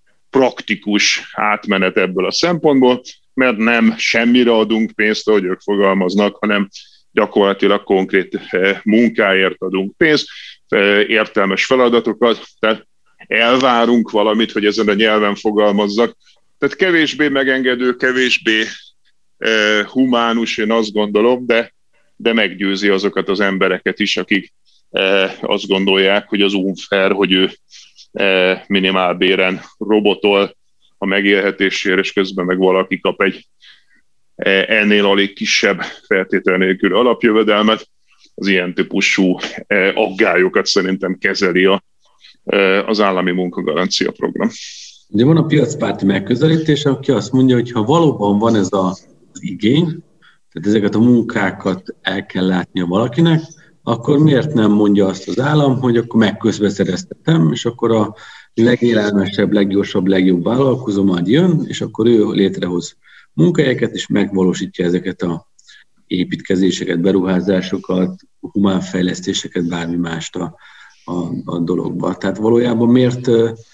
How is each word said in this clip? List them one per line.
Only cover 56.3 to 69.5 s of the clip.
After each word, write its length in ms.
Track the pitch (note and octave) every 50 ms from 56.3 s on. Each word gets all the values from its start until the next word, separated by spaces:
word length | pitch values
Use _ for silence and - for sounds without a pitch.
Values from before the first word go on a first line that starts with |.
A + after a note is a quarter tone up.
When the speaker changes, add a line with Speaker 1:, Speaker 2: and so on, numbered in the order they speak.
| G#2 - - A2 F#2+ G2 G#2 F#2+ - - F#2+ F2 F2+ F2+ - - - - - D#3+ E3 D#3+ D#3+ D#3
Speaker 2:
és 140 | B2+ - -
akkor 260 | A#2+ - - A#2+ A2+
a 240 | A2+ A2 G#2 G#2 G#2 - - - - - - _ _
legélelmesebb, 1000 | A2+ A2+ A#2+ A#2+ - A#2+ A#2+ A2+ A2 G#2 G#2 G2+ G2+ F#2+ F#2+ - - G2+ F2
leggyorsabb, 560 | G#2 G#2 G2 G2 G2 G2 G2 - - G2+ F#2
legjobb 360 | F#2+ F#2+ F#2 F#2 F#2+ F#2 F2 E2
vállalkozó 600 | G#2+ A#2 C3 C#3 C3 A#2+ - - A2 G2 G2 F#2+
majd 240 | F#2+ F2+ F2 E2
jön, 380 | F2+ B2 D#3 F#3 F3+ E3 C#3+ -
és 140 | - - -
akkor 260 | G#2 - - - A2
ő 240 | A#2+ A#2 G#2+ G#2 G#2
létrehoz 640 | - - G3 F#3+ F#3+ F#2 - F2+ F2+ F2 - - - _ _ _ - - - _ _
munkahelyeket, 600 | D3+ D#3+ F3+ E3+ D#3 D3 C3 B2 B2+ A#2 G#2+ -
és 140 | - -
megvalósítja 760 | - - G2+ F#2+ - F#2+ F#2+ F#2 F2+ E2+ - F#2 F#2 - - F2+
ezeket 360 | F2 F2 F2+ - F#2+ F2 -
a 300 | - E2+ E2 - - _ _ _ _ - - - _ _ _ _ _
építkezéseket, 920 | - - F2+ F2 - E2+ D#2+ - - F#2+ F#2 F#2+ F2+ E2 - F2 F2+ F2 E2+
beruházásokat, 1200 | E2 G2 F#2+ F#2+ F2+ F#2 F#2 F2+ F2+ G2+ F#2+ F#2 F#2 - G2+ F#2+ - - F#2 F#2 F#2 F#2 F#2 - _ _ _ _
humánfejlesztéseket, 1300 | - - - G#2 G2 G2 F#2 F2+ - - - F#2 F2+ F2+ E2+ - - G2 F#2+ - - E2